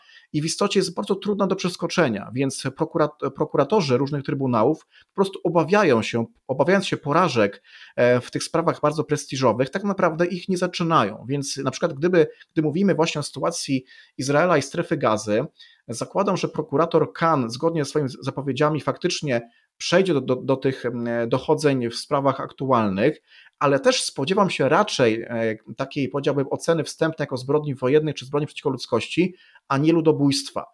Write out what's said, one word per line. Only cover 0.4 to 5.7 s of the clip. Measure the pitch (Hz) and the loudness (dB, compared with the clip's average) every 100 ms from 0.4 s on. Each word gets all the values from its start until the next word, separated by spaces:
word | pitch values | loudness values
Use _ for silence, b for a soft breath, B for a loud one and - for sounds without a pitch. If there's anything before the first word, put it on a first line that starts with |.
w | |
istocie | 156 - 196 196 | -4 -2 0 2
jest | 170 | 0
bardzo | 175 208 | -4 -4
trudna | 196 202 202 196 | -4 -2 -2 0
do | 185 | 0
przeskoczenia, | 185 175 170 - 151 101 104 | -4 -4 -4 0 0 0 -6
więc | 113 135 - 135 - | -4 -4 -2 -8 -6
prokurat-, | 156 165 147 - 139 - | -4 0 -2 -2 -8 -4
prokuratorzy | 151 151 139 214 151 123 | -2 0 2 2 2 0
różnych | 139 147 | 0 -4
trybunałów | 131 139 135 120 113 156 _ b b | -4 -4 0 2 2 2 _ b b
po | |
prostu | - 196 - | -2 -2 0
obawiają | 180 170 160 | 0 2 4